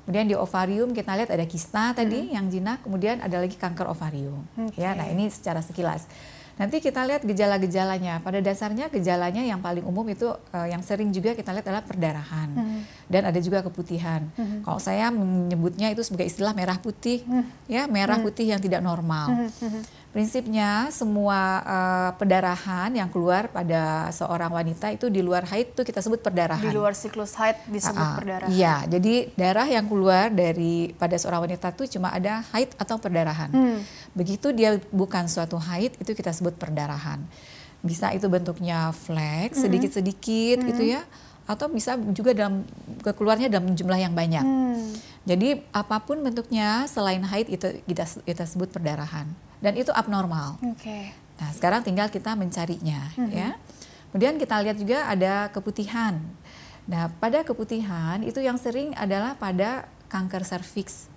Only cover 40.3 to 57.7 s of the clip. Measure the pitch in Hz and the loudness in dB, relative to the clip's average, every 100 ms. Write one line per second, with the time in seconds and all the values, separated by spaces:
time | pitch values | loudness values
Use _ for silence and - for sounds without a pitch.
40.3 | 226 226 247 247 240 226 262 339 - - | 0 4 2 2 2 2 2 -4 -18 -20
41.3 | - - 214 302 240 240 247 214 190 233 | -16 -6 -4 -2 -2 -2 -2 -2 2 4
42.3 | 214 202 196 - - - - 208 202 214 | 4 2 0 -4 -12 -14 -4 -4 0 2
43.3 | 220 262 202 180 170 180 185 180 170 165 | 4 4 2 2 0 2 2 2 2 2
44.3 | 160 262 262 254 233 220 214 - - - | 2 2 2 2 -2 -6 -10 -14 -10 0
45.3 | 180 240 285 - 202 208 214 220 302 277 | 4 4 2 -2 -4 0 -2 -2 -2 0
46.3 | 233 233 226 208 220 285 - 196 185 190 | -2 -2 0 2 2 0 0 0 0 0
47.3 | 202 226 180 190 - - 170 160 - - | -2 -2 -2 -4 -4 -4 -4 -4 -6 -6
48.3 | 170 165 180 185 185 160 151 151 151 151 | -4 -4 -2 -4 -2 -2 -2 -6 -8 -8
49.3 | 170 - - 202 220 254 233 220 202 180 | -12 -16 -2 0 2 2 0 2 0 0
50.3 | 160 143 160 247 226 220 208 196 - - | -2 -4 -6 -6 -6 -10 -10 -12 -16 -20
51.3 | - 151 156 175 220 240 185 208 196 214 | -10 -8 2 4 4 2 0 0 -2 -4
52.3 | 220 180 175 165 165 165 143 139 254 233 | -2 -2 -2 -4 -2 -2 -2 -6 -4 -2
53.3 | 180 202 381 - - - - - 196 247 | 0 -4 -6 -14 -20 -20 -20 -6 2 2
54.3 | 311 285 214 208 208 202 269 302 196 190 | 2 0 0 0 -2 0 0 2 2 2
55.3 | 202 202 208 190 202 202 233 220 160 165 | 2 -2 -4 -6 -6 -4 -2 0 -2 -6
56.3 | - - - - - - 170 170 165 226 | -14 -20 -20 -20 -16 -6 -2 -2 -2 0
57.3 | 285 320 226 220 | 2 0 -4 -2